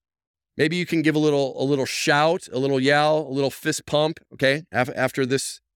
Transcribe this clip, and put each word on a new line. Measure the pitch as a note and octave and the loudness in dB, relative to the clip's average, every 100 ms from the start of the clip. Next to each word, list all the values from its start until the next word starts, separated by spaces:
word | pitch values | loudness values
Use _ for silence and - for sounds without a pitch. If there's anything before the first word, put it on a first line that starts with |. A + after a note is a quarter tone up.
| _ _ _ _ _ - | _ _ _ _ _ -2
Maybe | D#3 F3 | 0 0
you | E3+ | 0
can | E3 | 0
give | D#3 D3+ | 2 2
a | |
little, | D3+ C#3+ C3+ B2 | 2 2 0 -2
a | |
little | C3+ C#3+ B2 | 0 0 -2
shout, | - - D3 D#3 F#3 - | -2 0 2 2 0 -4
a | B2 | -4
little | C#3 C3+ | 0 2
yell, | C3 D3 D3+ D#3 C#3+ | 2 4 4 2 -2
a | |
little | C3+ C3+ | -2 -2
fist | - D#3+ - - | -2 -4 -4 -2
pump, | D3 D#3 E3 _ | 0 0 -4 _
okay? | - C3+ C#3+ E3+ | -2 0 0 -2
Af-, | A2+ B2+ - | -2 -2 -2
after | B2+ - C3 | -4 -2 -2
this, | C3 - - _ | -2 -4 -12 _